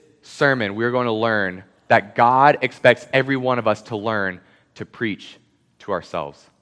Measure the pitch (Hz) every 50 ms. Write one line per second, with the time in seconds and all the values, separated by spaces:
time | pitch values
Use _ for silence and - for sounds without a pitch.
0 | _ _ _ _ _ - - - 151 143 135 127 110 98 101 107 117 120 120 127
1 | 123 120 110 107 113 113 110 104 98 92 90 92 92 _ _ _ _ _ 120 110
2 | 98 101 - - 120 120 127 131 139 147 143 - - 127 - - - 127 120 -
3 | - - - 135 131 135 139 131 127 127 127 120 113 110 107 101 - - 117 104
4 | 101 113 110 104 98 95 90 90 - _ _ _ _ _ _ - 107 - - -
5 | 120 110 95 - - - - _ _ _ _ _ _ _ _ _ - - 98 87
6 | - - - 87 73 71 73 - _ _ _ _